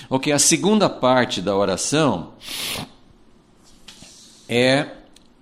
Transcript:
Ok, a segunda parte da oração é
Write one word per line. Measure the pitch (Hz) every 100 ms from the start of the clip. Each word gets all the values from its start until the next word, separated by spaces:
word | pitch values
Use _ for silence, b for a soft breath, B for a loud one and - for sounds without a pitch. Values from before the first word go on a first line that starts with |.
| B
Ok, | 131 151
a | 143
segunda | - 165 170 214 175
parte | - 127 127 117 -
da | 92 98
oração | 98 90 - 147 151 90 73 - B B B B B - - _ _ - _ _ - - - - - - - - -
é | 120 127 139 156 - - - _ _